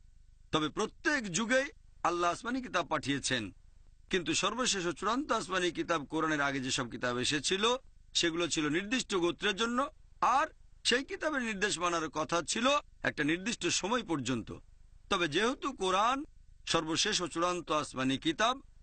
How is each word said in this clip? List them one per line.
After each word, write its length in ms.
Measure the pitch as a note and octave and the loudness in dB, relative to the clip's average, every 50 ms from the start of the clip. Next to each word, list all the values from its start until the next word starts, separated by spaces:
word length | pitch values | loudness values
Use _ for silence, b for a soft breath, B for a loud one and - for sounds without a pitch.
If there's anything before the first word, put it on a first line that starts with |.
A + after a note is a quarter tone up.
| - - - - - - - - - - | -20 -20 -20 -20 -20 -20 -20 -20 -8 -4
তবে 180 | - D#3+ D3+ D3+ | -2 -2 0 -2
প্রত্যেক 640 | - - G#3+ - - - - E4 D4+ C#4 A3+ G3+ | -2 -2 -4 -4 -6 -4 -2 0 0 0 0 -2
যুগেই 340 | E3 F3 A#3 G#3+ B3+ C4 C4+ D4+ - - - - - - - | -2 -2 0 2 2 2 0 0 -4 -14 -20 -20 -8 -2 0
আল্লাহ 280 | D#3+ F3 F3 F3 F3 | 0 0 2 2 0
আসমানি 300 | E3+ - - A3+ B3 C4+ | 0 -2 -4 -4 -4 -4
কিতাব 260 | A#3+ G3+ E3+ F3+ E3 - | -4 -2 -2 -2 0 0
পাঠিয়েছেন, 640 | D#3+ D3 C3 C3 C#3+ C3+ C3+ - C3+ B2 G#2+ F#2+ - - - - - - - - - - - - | -2 -2 0 -2 -2 -2 0 0 -2 -2 -2 -6 -10 -14 -20 -20 -20 -20 -20 -20 -20 -20 -8 -4
কিন্তু 240 | - F#3 E3 C#3 D#3 | -2 -2 0 0 0
সর্বশেষ 520 | - F3+ G3 A3 A#3+ B3+ G#3+ G3 G3 E3+ | 0 0 0 0 0 0 0 0 0 -2
ও 60 | F3 | -4
চূড়ান্ত 400 | E3 - - G3+ A3+ C4 D4+ D4+ | -4 -2 -2 -2 0 0 0 0
আসমানি 400 | B3 A3+ F3+ - F3+ F#3 F3+ F3 | -2 -2 -2 -2 0 0 0 0
কিতাব 340 | C#3+ D#3 E3 C#3 E3+ D#3+ C#3 | 0 -2 -2 -2 -2 -2 -2
কোরআনের 360 | - - D#3+ D#3 D#3+ D#3 D3 | -4 -2 -2 0 2 2 2
আগে 180 | C#3+ C#3 C3+ C3+ | 2 0 0 -2
যেসব 300 | B2+ C3 B2 - C3 A#2 | -2 -2 -2 -2 -2 -4
কিতাব 280 | B2 A#2 B2 B2 B2 B2 | -4 -4 -2 0 0 0
এসেছিল, 580 | B2+ A#2 C#3 D3+ C3 - F#3 F#3+ G#3 A3+ B3 C4 - - - - - - - | 0 0 0 0 0 0 0 2 2 2 2 0 -2 -8 -20 -20 -18 -6 -2
সেগুলো 340 | - - E3+ D#3+ E3+ F3 D#3 | 0 0 2 2 0 0 0
ছিল 220 | - D#3+ D3+ D3 | 0 0 0 2
নির্দিষ্ট 460 | C#3+ F3 G3+ G#3 B3 B3+ F#3+ - G3+ | 2 0 0 0 -2 -2 -2 0 0
গোত্রের 400 | F#3 E3+ F3 E3+ - - G3+ G#3 | 2 2 2 0 0 0 -2 0
জন্য, 360 | F3+ A3+ A#3 A#3+ B3 C#4 - - - - - - - | 0 0 0 0 0 0 -2 -4 -10 -20 -20 -4 0
আর 260 | - G3 A#3+ C4+ D#4 - - - - - - - - | 2 4 4 4 2 0 -2 -8 -20 -20 -18 -6 0
সেই 220 | - A3+ B3+ D#4 | 0 2 2 0
কিতাবের 360 | - F#4+ F#4 - D#4 D4+ C4+ | -2 -6 -4 -2 -2 0 0
নির্দেশ 380 | A#3+ A3+ G#3+ F#3+ F#3+ G#3 D#3+ D#3+ | 0 -2 -2 0 0 0 0 0
মানার 300 | F3+ F3 F3 E3 D#3 D3+ | 0 2 2 2 0 -2
কথা 320 | B2 D#3 D#3 - E3+ E3+ D#3+ - | -2 -4 -2 0 0 0 0 0
ছিল 220 | - A3 A#3+ C4+ C#4+ D4 - - - - - | 0 2 2 4 4 2 0 -4 -8 -4 -2
একটা 200 | - - - D3+ | -2 0 0 0
নির্দিষ্ট 440 | C#3+ D#3+ F3+ F#3+ A3+ A3 - - F3 | 0 0 0 0 -2 -4 -2 0 0
সময় 360 | - - - F#3+ A#3 B3 A3+ | 0 0 0 0 0 0 0
পর্যন্ত। 500 | - E3 D3 B2 A2+ C3 A#2 G2 - E2+ E2+ - - - - - - - - - - | 0 -2 -2 0 0 -2 -2 -4 -6 -10 -14 -14 -18 -20 -20 -20 -20 -20 -20 -4 0
তবে 180 | G3+ F#3+ F3 D#3+ | 0 2 2 2
যেহেতু 440 | C3+ F3 G#3+ A#3 C4+ - - C#4 | 2 2 2 2 0 -2 -4 -6
কোরআন 540 | C4+ C4 F#3+ F#3 F#3 F#3+ G#3 A#3 C4 C4+ D#4 - - - - - - - - | -4 -2 0 2 4 4 4 4 2 0 -2 -8 -14 -20 -20 -20 -20 -12 -4
সর্বশেষ 560 | - - E3 E3 D#3 E3 C#3+ - G#3 G#3 E3+ | 0 0 0 2 0 0 0 0 0 0 0
ও 60 | F3+ D#3+ | -2 -2
চূড়ান্ত 440 | - E3 E3+ F3+ F3+ F3 D#3 - | -2 0 0 0 0 -2 -2 -2
আসমানি 460 | D#3+ D3+ C#3+ - - B2+ C3 C3 C3+ C3 | -2 -2 -2 -2 -4 -2 0 0 0 0
কিতাব, 440 | - D#3 D#3+ - G#3+ A#3 C4 C#4 - - - - | 0 -2 0 2 2 2 0 0 -6 -16 -20 -20